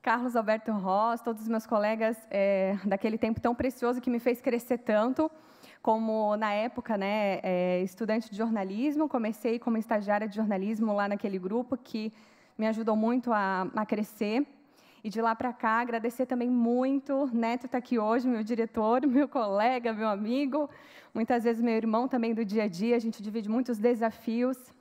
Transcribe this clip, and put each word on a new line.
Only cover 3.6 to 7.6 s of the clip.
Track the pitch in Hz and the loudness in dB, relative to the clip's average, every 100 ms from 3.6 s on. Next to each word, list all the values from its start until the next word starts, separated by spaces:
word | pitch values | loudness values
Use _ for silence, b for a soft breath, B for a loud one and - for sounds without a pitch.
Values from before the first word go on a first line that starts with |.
| 254 - 240 247 | -4 -2 -2 0
que | 247 | -2
me | 233 | 0
fez | 240 240 | 0 0
crescer | - 233 - 240 | -2 -2 -2 -4
tanto, | - 214 233 262 311 B B B B B | 2 2 2 2 -2 B B B B B
como | - 220 220 220 214 208 | 0 0 0 0 0 0
na | 214 | 0
época, | 208 233 233 - 208 | 0 -2 -6 -4 -2
né, | 196 214 202 190 | 0 0 0 0
é, | 190 180 | 0 0